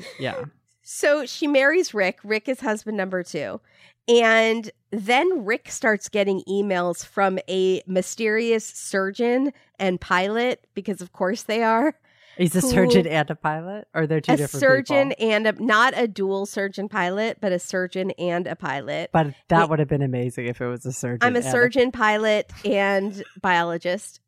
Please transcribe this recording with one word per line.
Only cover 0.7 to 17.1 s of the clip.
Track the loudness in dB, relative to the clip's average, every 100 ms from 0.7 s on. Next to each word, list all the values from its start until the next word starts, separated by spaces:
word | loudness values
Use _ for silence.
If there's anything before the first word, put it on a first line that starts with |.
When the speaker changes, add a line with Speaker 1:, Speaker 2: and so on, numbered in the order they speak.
| _
Speaker 2:
So | -16 -2 2 2 -2
she | -4 0
marries | 4 4 2 0
Rick. | 0 0 -2
Rick | -4 -4 -2
is | -4
husband | -4 -4 -4 -4
number | -4 -4
two. | -6 -6 -6 -10 -14 _ -20 _ 4
And | 6 6 4 4 0 -4 -18 _
then | -8 0 2 2 0 -2
Rick | -4 -4
starts | -2 0 0 0
getting | 0 0 0 -2
emails | -2 0 0 0 -4 -6
from | 0 0 0 -2
a | 0 2 0 0
mysterious | -2 -2 -2 0 0 2 0 -2
surgeon | -12 -4 -2 -2 -2 0 2 0 -4 _ -4
and | -2 -2
pilot, | 0 0 2 0 -2 -4 _
because | -10 -8 -8
of | -10
course | -4 -2 -2
they | -4 0
are. | 2 2 2 -2 _ _ -18 -2
Speaker 1:
He's | 2 2
a |
Speaker 2:
who | 2
Speaker 1:
surgeon | 4 6 6 4
and | 0 -2
a | -2
pilot? | -4 -4 -8 -12 -8
Or | -2 0
they're | 0
two | 2
Speaker 2:
a | 2
Speaker 1:
different | 0 2
Speaker 2:
surgeon | 4 4 4 2 2
Speaker 1:
people? | 0 0
Speaker 2:
and | 2 0
a, | 0
not | 2 4 4 2
a | -2
dual | 0 -2 -2 -4
surgeon | -4 -4 -4 -6
pilot, | -2 -2